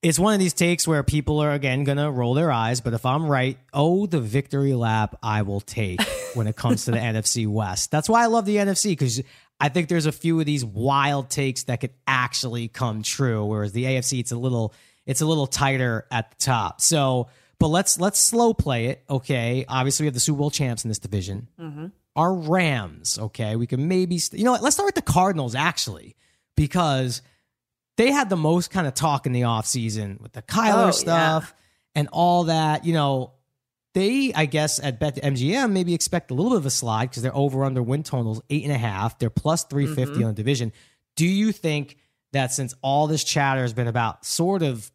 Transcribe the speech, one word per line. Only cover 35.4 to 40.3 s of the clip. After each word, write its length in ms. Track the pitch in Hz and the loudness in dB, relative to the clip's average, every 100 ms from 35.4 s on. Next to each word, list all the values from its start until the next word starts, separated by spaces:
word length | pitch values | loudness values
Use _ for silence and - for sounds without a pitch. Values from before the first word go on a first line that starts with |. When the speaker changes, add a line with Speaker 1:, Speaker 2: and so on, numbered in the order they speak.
| 131 | 0
Speaker 1:
M 180 | 226 262 | 0 0
maybe 200 | 190 175 | 0 0
expect 380 | 170 - 175 - | -2 -2 -4 -4
a 20 | |
little 180 | 127 208 | -2 2
bit 80 | 240 | 2
of 60 | 139 | 0
a 40 | |
slide 400 | - 120 110 123 | -2 -2 -2 -2
'cause 100 | 123 | -4
their 140 | 123 135 | -4 0
over-under 480 | 143 131 135 127 | 0 0 -2 0
win 200 | 120 139 | 0 -2
total 280 | 156 135 113 | -2 -2 -2
is 100 | 110 - | -4 -4
eight 140 | 143 | -4
and 80 | 135 | -2
a 60 | 139 | -2
half. 420 | 113 95 110 - | -2 -2 -4 -2
They're 100 | 117 | -2
plus 360 | - 151 170 - | -2 0 -2 -2
three 200 | 143 143 | -2 -2
fifty 280 | 151 127 | 0 -2
Speaker 2:
Mm-hmm. 100 | 143 | 0
Speaker 1:
on 60 | |
the 40 | 113 | -2